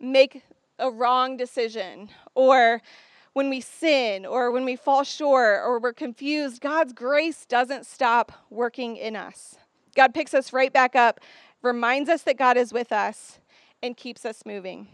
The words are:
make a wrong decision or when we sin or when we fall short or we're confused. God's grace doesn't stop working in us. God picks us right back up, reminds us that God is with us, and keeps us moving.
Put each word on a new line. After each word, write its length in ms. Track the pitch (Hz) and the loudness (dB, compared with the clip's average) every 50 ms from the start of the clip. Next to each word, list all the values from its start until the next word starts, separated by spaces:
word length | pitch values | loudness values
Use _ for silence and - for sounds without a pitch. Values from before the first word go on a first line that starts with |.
make 400 | - 254 262 269 269 269 - 269 - _ _ _ _ _ _ - | -4 2 4 4 4 4 2 -4 -20 _ _ _ _ _ _ -6
a 100 | 240 262 | -6 -6
wrong 480 | 233 220 247 247 247 254 254 262 262 240 | -4 -2 0 0 2 2 0 -2 -4 -6
decision 720 | 247 247 - 277 233 226 220 220 190 180 120 135 202 208 - _ _ - _ | -10 -8 -6 -6 -6 -6 -6 -8 -12 -12 -14 -16 -20 -20 -20 _ _ -8 _
or 480 | 254 262 262 269 262 240 233 226 226 - _ - - _ _ _ _ _ _ _ | 2 4 6 6 6 6 4 2 0 -4 _ -20 -20 _ _ _ _ _ _ _
when 140 | 269 277 277 | -4 -4 -2
we 140 | 269 262 | -4 -6
sin 640 | 233 - - - - 330 302 269 247 226 196 190 190 | -8 -14 -10 -4 0 2 2 2 2 0 -4 -6 -6
or 240 | - - 247 247 247 | -6 -4 -2 -2 -2
when 140 | 240 254 262 | -2 -2 -4
we 100 | 254 254 | -4 -6
fall 280 | 247 - 285 277 269 285 | -4 -2 0 2 2 0
short 580 | 277 - - 302 285 277 262 240 220 202 196 - | -2 -6 -4 0 2 2 4 4 4 2 2 0
or 160 | - 247 233 | -2 -2 -2
we're 140 | 226 247 233 | -4 -6 -6
confused. 680 | - 302 247 226 - 269 285 302 302 294 277 233 247 | -6 -10 -12 -12 -10 -8 -6 -4 -4 -4 -6 -8 -8
God's 320 | - 285 302 320 320 254 247 | -8 -4 -2 -2 -2 -2 -4
grace 520 | - 240 247 285 294 311 330 302 - - | -8 -6 -2 0 0 0 -2 -6 -10 -8
doesn't 400 | _ 247 240 254 240 277 247 - | _ -2 0 0 -2 -4 -10 -12
stop 460 | - - - 262 233 226 240 226 - - - _ _ | -16 -6 -2 0 2 2 2 0 -2 -6 -16 _ _
working 480 | 220 214 240 240 - - 254 233 226 - | -6 -6 -6 -4 -4 -6 -8 -10 -8 -10
in 180 | 196 220 220 | -10 -10 -10
us. 400 | 202 101 95 - - - - - _ _ _ _ _ _ _ _ | -10 -12 -14 -18 -20 -20 -20 -20 _ _ _ _ _ _ _ _
God 200 | - 269 262 233 | 6 6 6 4
picks 180 | 320 302 - - | 0 -4 -2 -2
us 180 | 277 262 - | -2 -2 0
right 220 | - 254 262 269 269 | 0 0 0 2 4
back 220 | 277 254 247 - | 2 2 4 4
up, 240 | 262 240 233 208 - - - - - _ _ _ _ | 4 4 4 2 -2 -8 -20 -20 -20 _ _ _ _
reminds 480 | - 247 240 240 233 233 254 277 285 254 | -4 -4 -2 -2 -2 -2 -2 -2 0 0
us 140 | 339 320 - | -2 0 0
that 140 | - 269 226 | -2 -2 2
God 200 | 269 254 247 247 | 2 2 4 2
is 160 | 254 220 - | 2 0 -4
with 180 | 226 240 - | -6 -6 -4
us, 460 | 226 214 196 202 220 - - - - _ _ _ _ _ _ _ _ _ - | -2 -2 -2 -4 -6 -10 -18 -20 -20 _ _ _ _ _ _ _ _ _ -12
and 120 | 247 247 | -12 -12
keeps 300 | - - 254 226 - - | -12 -14 -16 -16 -12 -12
us 220 | 233 220 - _ 220 | -12 -12 -12 _ -16
moving. 400 | 208 202 180 185 175 170 208 196 | -14 -14 -12 -14 -14 -16 -18 -20